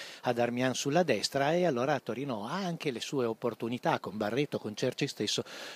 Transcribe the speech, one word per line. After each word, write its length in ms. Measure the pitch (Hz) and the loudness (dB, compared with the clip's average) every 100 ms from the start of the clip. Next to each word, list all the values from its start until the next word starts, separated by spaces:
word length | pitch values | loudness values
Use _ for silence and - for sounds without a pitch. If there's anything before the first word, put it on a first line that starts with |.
| - - | -14 -4
a 100 | - | 0
Darmian 420 | 120 117 120 131 | 2 2 2 0
sulla 280 | 120 143 151 | 0 2 4
destra, 500 | 175 110 - 135 139 | 4 2 2 2 2
e 140 | 175 180 | 4 4
allora 320 | 123 135 139 | 2 2 0
Torino 460 | - 113 139 110 107 | -2 -4 -4 -4 -4
ha 80 | |
anche 360 | 175 190 165 156 | -4 -4 -4 -4
le 100 | 113 | -4
sue 260 | - 143 120 | -4 0 0
opportunità, 720 | 113 120 110 117 120 165 139 | 0 -2 -2 -4 0 2 2
con 180 | - 104 | 0 -2
Barreto, 420 | 104 117 147 - | 0 0 0 -2
con 160 | 110 | -6
Cerci 320 | 104 131 - 139 | -2 -2 0 -4
stesso, 380 | - 107 - - - - | -2 -2 -2 -4 -10 -12